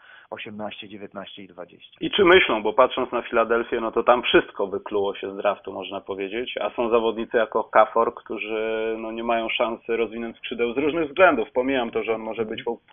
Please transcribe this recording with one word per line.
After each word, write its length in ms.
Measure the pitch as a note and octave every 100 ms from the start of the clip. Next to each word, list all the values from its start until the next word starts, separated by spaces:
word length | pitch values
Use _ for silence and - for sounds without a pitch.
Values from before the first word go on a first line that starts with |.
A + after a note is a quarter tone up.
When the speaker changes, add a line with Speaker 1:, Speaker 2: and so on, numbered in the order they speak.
| - - -
Speaker 1:
osiemnaście, 580 | - A#2 G#2 G#2 - G#2
dziewiętnaście 540 | G#2 G2 G2+ F#2 -
i 60 | F#2+
dwadzieścia. 500 | F2 F2 - - _
Speaker 2:
I 100 | D#3+
czy 140 | G3+
myślą, 380 | F3+ F#3 - A2
bo 100 | G#2+
patrząc 400 | G#2 B2+ - B2
na 100 | A#2+
Filadelfię, 580 | A2+ A#2 A2+ A#2 A#2 A#2+
no 120 | A2+
to 100 | A#2
tam 200 | A2+ B2
wszystko 440 | - F3 - - G2+
wykluło 480 | G2 - G#2 G2
się 180 | G2 G2
z 40 | G2
draftu, 360 | G#2 F#2+ -
można 280 | G2 F#2 G2
powiedzieć, 540 | - G2 G2 A2+ A#2+ -
a 100 | G#2+
są 200 | - A#2+
zawodnicy 460 | A#2 A2+ G#2+ A2+ A#2+
jako 240 | A2 A2+
Okafor, 540 | - A2+ G#2+ A2+ A#2
którzy, 800 | - - A2 G#2 A2 A2 A2 A2 A2+
no, 140 | A2+
nie 120 | A2+
mają 240 | A#2 A#2 A2+
szansy 480 | - A#2 A2+ - A2+
rozwinąć 400 | A2+ A2+ A#2 A2+
skrzydeł 380 | - A#2 A#2+
z 40 | A#2
różnych 300 | D3 E3 D3+
względów. 440 | C#3+ F#3 C3+ G#2
Pomijam 380 | B2+ B2+ C3+ A#2
to, 120 | A2+
że 120 | G#2+
on 60 | A2+
może 240 | A2 A2
być 200 | A2 A2 A#2+ A#2 _